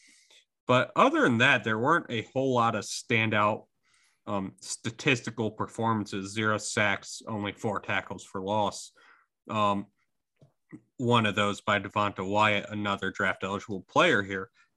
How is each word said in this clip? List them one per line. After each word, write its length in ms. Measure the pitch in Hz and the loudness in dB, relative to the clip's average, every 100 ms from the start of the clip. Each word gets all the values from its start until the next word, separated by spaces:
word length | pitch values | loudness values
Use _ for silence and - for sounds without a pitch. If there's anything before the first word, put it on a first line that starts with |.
| - _ _ - _ _ - | -20 _ _ -20 _ _ 2
But 260 | 127 - | 2 2
other 280 | 160 240 311 | 4 4 4
than 160 | 208 113 | 2 4
that, 260 | 131 127 | 4 4
there 140 | 117 110 | 2 0
weren't 280 | 127 165 - | 2 0 0
a 200 | 113 - | -6 -4
whole 220 | 131 135 | -2 0
lot 220 | 123 117 107 | 2 2 0
of 80 | |
standout, 800 | 95 - - 117 113 107 107 110 - _ _ _ _ _ - | -6 -10 0 0 2 2 2 0 -8 _ _ _ _ _ -6
um, 260 | 101 95 - | -4 -4 -10
statistical 920 | - - 117 - 151 127 - - 107 | -12 -8 -8 -2 0 0 -2 -4 -4
performances, 800 | - 104 - 113 110 98 101 98 | -4 -8 -2 0 0 -2 -6 -6
zero 260 | 107 110 107 | -2 0 0
sacks, 640 | - - 104 98 - - - | -2 0 0 0 -6 -14 -8
only 240 | 107 101 | -6 -6
four 260 | 92 113 95 | -4 -4 -4
tackles 460 | - 98 - 92 | -4 -4 -4 -12
for 160 | - 98 | -10 -8
loss. 500 | 95 107 101 - - _ - _ _ _ - | -2 0 -2 -4 -16 _ -20 _ _ _ -6
Um, 380 | 110 104 98 101 _ _ _ _ _ - _ _ - _ - | 0 0 0 -6 _ _ _ _ _ -20 _ _ -20 _ -4
one 300 | 117 120 107 | 2 4 4
of 100 | 101 | 2
those 240 | 101 95 | 0 -2
by 180 | - 104 | 0 0
Devonta 500 | 101 104 104 - 95 | 0 0 0 -2 -2
Wyatt, 380 | 104 107 101 - | 2 2 2 -2
another 440 | 107 104 98 95 | -6 -4 -2 -4
draft 320 | - 95 90 | -2 -2 -2
eligible 400 | 95 101 - 95 - | -4 -6 -6 -10 -2
player 340 | 143 175 113 | 2 4 4
here, 280 | 98 98 95 _ _ | 0 -6 -8 _ _